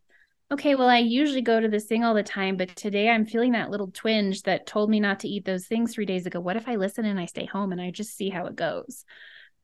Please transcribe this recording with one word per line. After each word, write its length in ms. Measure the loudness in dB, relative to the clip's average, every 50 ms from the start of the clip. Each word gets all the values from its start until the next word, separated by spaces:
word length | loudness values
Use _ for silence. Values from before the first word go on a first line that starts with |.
| _ _ _ _ _ _ _ _ _ -6
"Okay, 240 | -4 0 2 4 4
well, 140 | 6 6 6
I 80 | 6 6
usually 420 | 6 4 4 2 2 2 2 0
go 180 | 2 2 4 4
to 80 | 4 2
this 160 | 0 0 -2
thing 180 | 0 0 2 2
all 100 | 4 2
the 100 | 2 0
time, 340 | 0 -2 -2 0 0 0 0
but 180 | -2 -4 -6
today 340 | -6 -4 -2 0 2 4 4
I'm 160 | 4 2 2
feeling 280 | 0 0 0 2 2 2
that 180 | 0 0 -2
little 180 | -4 -6 -6 -8
twinge 520 | -8 -4 0 0 2 2 2 0 0 -2 0
that 240 | 0 0 0 -2 -4
told 220 | -2 0 2 4
me 100 | 4 4
not 220 | 2 2 0 -2
to 80 | -4 -6
eat 160 | -6 -4 -4
those 220 | -4 -4 -4 -4 -4
things 260 | -2 -2 -2 -2 -2
three 120 | -4 -2
days 200 | -2 -2 -2 -4
ago. 140 | -4 -6 -4
What 160 | -4 -2 -4 -4
if 100 | -4 -4
I 80 | -2
listen 300 | -2 -2 -2 -2 -2 -2
and 140 | -2 -2 -2
I 60 | -4 -6
stay 180 | -8 -10 -8
home 260 | -6 -4 -4 -4 -2
and 100 | -4 -4
I 100 | -6 -6
just 240 | -6 -8 -10 -10 -8 -6
see 120 | -6 -6
how 160 | -4 -6 -6 -8
it 80 | -6 -4
goes?" 480 | -4 -2 -2 -4 -8 -10 -14 -18 -20 _ -20 -20 -20 -20 -20 -20 -20 -20 _ _